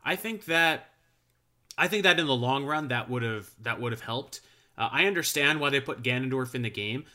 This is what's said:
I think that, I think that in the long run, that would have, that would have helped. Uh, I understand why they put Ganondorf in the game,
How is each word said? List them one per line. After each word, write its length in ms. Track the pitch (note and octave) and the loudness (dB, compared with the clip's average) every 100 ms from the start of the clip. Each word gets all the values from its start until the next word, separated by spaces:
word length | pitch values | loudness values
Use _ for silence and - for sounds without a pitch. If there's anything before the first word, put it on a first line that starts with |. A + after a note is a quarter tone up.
| C#3 | -4
I 100 | F#3 | -4
think 300 | A3 G#3+ - | -4 -8 0
that, 460 | E3 E3 D3+ - _ _ _ _ _ _ _ - - | 4 4 2 -6 _ _ _ _ _ _ _ -12 -2
I 120 | F3 | 0
think 140 | G#3 | 4
that 160 | F#3+ E3+ | 4 4
in 60 | D#3 | 4
the 80 | B2+ | 2
long 300 | A#2+ C3+ C#3+ | 2 0 0
run, 220 | D3+ D3 | -4 -2
that 220 | A#2+ A2+ | -4 -2
would 120 | B2 | -4
have, 280 | A#2 G#2+ G2 - | -2 -4 -8 -8
that 180 | A#2 A2 | -6 -4
would 100 | A#2+ | -4
have 100 | A2+ | -6
helped. 380 | - A#2 - - - _ _ - | -6 -6 -8 -14 -18 _ _ -4
Uh, 100 | A#2 | -2
I 140 | C#3 G3 | 2 2
understand 540 | F3+ D#3 D3 C#3+ D#3 | 2 0 2 2 4
why 100 | C#3+ | 2
they 120 | C#3 | 0
put 220 | B2+ B2+ | -2 -4
Ganondorf 520 | A#2+ B2 C3 C3 B2 B2+ | -2 0 0 -2 -2 -4
in 60 | |
the 80 | A#2 | -4
game, 340 | G#2 G#2 B2+ D3+ | -4 -4 -6 -8